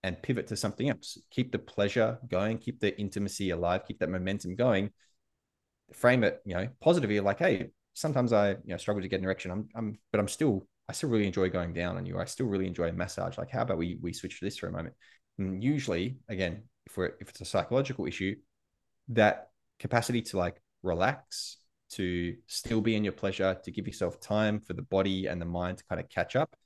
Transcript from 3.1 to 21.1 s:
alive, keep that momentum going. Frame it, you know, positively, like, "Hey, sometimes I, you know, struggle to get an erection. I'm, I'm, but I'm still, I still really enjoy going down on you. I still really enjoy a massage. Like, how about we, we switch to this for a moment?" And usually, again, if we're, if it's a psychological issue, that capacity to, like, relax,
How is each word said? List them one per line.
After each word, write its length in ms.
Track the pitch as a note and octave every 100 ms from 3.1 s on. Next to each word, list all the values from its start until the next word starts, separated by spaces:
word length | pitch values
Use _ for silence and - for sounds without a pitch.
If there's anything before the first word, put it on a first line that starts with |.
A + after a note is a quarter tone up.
| G2+ G2+ - G2
alive, 340 | E2+ F2 F#2 -
keep 140 | -
that 100 | E2
momentum 460 | F#2 F#2 G2+ F2+ G2
going. 360 | B2 G2 G2+ _ _ _ _ _ _ _ _ _ _
Frame 300 | - B2 B2+
it, 180 | G#2+ -
you 120 | G2+ F2
know, 120 | A2 -
positively, 380 | D#3 F3 A2+ G#2
like, 180 | G2 G2
"Hey, 320 | F3 G2+ - _ _
sometimes 400 | - D#3 C3 B2
I, 180 | A2 G2+
you 60 | F#2+ -
know, 120 | F2
struggle 260 | - G#2
to 40 | F#2
get 120 | F#2+
an 60 | F#2+
erection. 260 | F#2 F2+
I'm, 180 | G2 G#2+ A#2
I'm, 240 | G#2+ A2 _
but 80 | G#2
I'm 80 | G#2
still, 400 | - D#3 G2 - _ -
I 40 |
still 160 | - D3+
really 180 | A2+ G2+
enjoy 240 | F#2 F#2
going 200 | F2+ F2
down 260 | E2+ F2 F2+
on 80 | F2+
you. 100 | F2+
I 80 | F2
still 220 | - B2+
really 180 | G2 F#2+
enjoy 240 | F2 E2+
a 40 |
massage. 440 | F2 F2+ - F2 -
Like, 140 | -
how 100 | A2+
about 160 | A#2 E2
we, 220 | E2+ E2+
we 100 | E2+
switch 280 | E2 F2+ -
to 60 | G2
this 120 | -
for 120 | F#2+
a 20 |
moment?" 240 | F2+ E2 _ _ _ _ -
And 260 | F#2+ F#2+
usually, 540 | B2 D3 B2+ F2 G#2 C3 -
again, 340 | F#2+ F2+ G#2 - _ -
if 120 | -
we're, 180 | F2+ -
if 80 | -
it's 100 | -
a 60 | F2+
psychological 600 | G2 E2 B2 C#3 B2+ E2
issue, 300 | - F#2+ G#2 _ _ _ _ _ _ -
that 440 | A#2 G#2+ - - _ _ _
capacity 420 | - A#2+ - A#2+
to, 160 | A2+ G2
like, 240 | F2 - _ _
relax, 760 | F2+ E2 G2